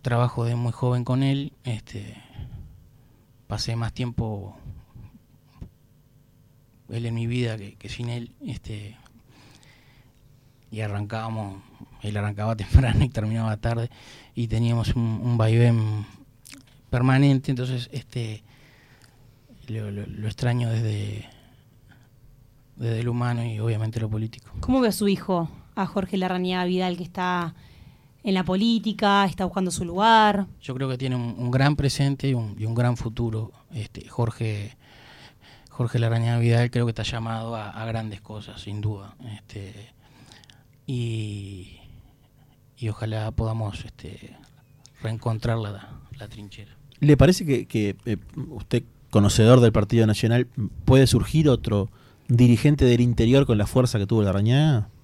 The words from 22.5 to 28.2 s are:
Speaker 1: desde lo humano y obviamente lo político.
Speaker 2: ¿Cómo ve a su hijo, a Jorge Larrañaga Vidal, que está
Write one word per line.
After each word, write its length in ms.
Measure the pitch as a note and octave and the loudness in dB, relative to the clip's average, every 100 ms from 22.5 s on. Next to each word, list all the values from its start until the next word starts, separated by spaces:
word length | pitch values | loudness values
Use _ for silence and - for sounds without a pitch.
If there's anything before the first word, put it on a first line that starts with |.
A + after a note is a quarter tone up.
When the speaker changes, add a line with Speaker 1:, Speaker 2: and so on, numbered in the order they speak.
| _ _ - | _ _ -8
Speaker 1:
desde 260 | A#2 A2+ | -4 -2
lo 80 | A#2+ | -2
humano 340 | A#2+ B2 A#2+ | -2 -2 -2
y 140 | A#2 G#2+ | -4 -4
obviamente 400 | A#2 G#2+ A2 A2+ | -2 -2 -4 -4
lo 100 | A2 | -4
político. 440 | A2 A2+ - - - | -4 -6 -10 -16 -8
Speaker 2:
¿Cómo 200 | - C4 | 0 2
ve 80 | A#3+ | 2
a 40 | |
su 160 | F#3 G3+ | 2 0
hijo, 420 | F#3+ - F3+ E3 - - | 0 -2 -2 -2 -10 -12
a 120 | - F#3+ | -6 -4
Jorge 300 | G3+ F#3+ G3 | -4 -4 -2
Larrañaga 480 | F#3 F3+ F3+ F#3 F3+ | -2 -2 -2 -2 0
Vidal, 300 | F3+ F#3 F3+ | 0 -2 -4
que 60 | |
está 520 | F3 - F3+ F3+ E3+ - - - - - _ _ | -8 -4 -2 -2 -4 -10 -20 -20 -20 -20 _ _